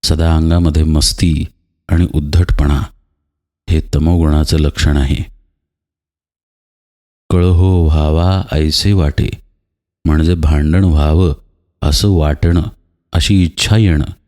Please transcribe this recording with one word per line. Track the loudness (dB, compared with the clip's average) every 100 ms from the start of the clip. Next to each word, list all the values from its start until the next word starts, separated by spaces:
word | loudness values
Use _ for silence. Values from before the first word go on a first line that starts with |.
सदा | -4 -2 0 2
अंगामध्ये | 2 2 0 0
मस्ती | 0 0 -2 -2 -2 -2 -6 _ _ _ _
आणि | 0 0
उद्धटपणा | -2 -2 0 0 0 0 -2 -4 _ _ _ _ _ _ _ -4
हे | -2 -2
तमोगुणाचं | -2 0 2 2 0 0 0
लक्षण | 0 0 -2 0
आहे. | 0 -4 -6 -14 _ _ _ _ _ _ _ _ _ _ _ _ _ _ _ _ _ _ _
कळहो | 0 2 2 2 2
व्हावा | 2 2 0 0 0 -2 -2
ऐसे | -2 -2 -2 0
वाटे, | 0 0 -2 -4 -6 -16 _ _ _ _ _
म्हणजे | -2 0 2
भांडण | 0 0 0 2 2
व्हावं | 2 2 2 2 0 -2 _ _ _ _
असं | -4 -2 0
वाटणं, | 0 0 0 0 0 -2 -10 _ _ _
अशी | -4 0 2
इच्छा | 0 -2 -2 2
येणं. | 2 0 -2 -8